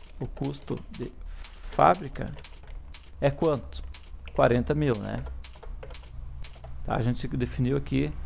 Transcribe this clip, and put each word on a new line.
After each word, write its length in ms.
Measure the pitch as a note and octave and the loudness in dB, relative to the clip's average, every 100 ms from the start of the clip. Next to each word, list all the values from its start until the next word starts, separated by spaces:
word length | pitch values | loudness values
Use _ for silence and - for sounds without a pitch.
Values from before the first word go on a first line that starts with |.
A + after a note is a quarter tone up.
| - - | -12 -8
o 80 | C3 | -8
custo 520 | - C#3 C#3 - C3+ - | -4 -4 -4 -4 -6 -6
de 220 | - B2 - - - - - - | -8 -8 -8 -10 -10 -12 -12 -6
fábrica 600 | - D#3+ F3+ C#3 - - D3 - - - - - - - - | 6 8 8 2 -4 -6 -6 -12 -14 -12 -12 -12 -14 -14 2
é 100 | C#3 | 2
quanto? 520 | C#3 D#3+ C#3 - - - - - - - | 6 4 4 0 -10 -10 -10 -12 -12 -6
Quarenta 400 | - C3 A#2+ A#2+ | 6 6 6 4
mil, 220 | D3+ D3 A2 | 4 4 2
né? 180 | G2+ A2 C3+ - - - - - - - - - - - - - - - - | 0 -4 -4 -8 -10 -12 -10 -10 -8 -12 -12 -10 -10 -8 -8 -10 -10 -6 0
Tá, 80 | |
a 80 | G#2 | 2
gente 240 | A#2 B2 C3 | 2 2 0
definiu 480 | C#3+ A#2+ - B2 C#3 | 0 0 2 4 4
aqui, 340 | C3+ C3+ D3+ - | 2 2 2 0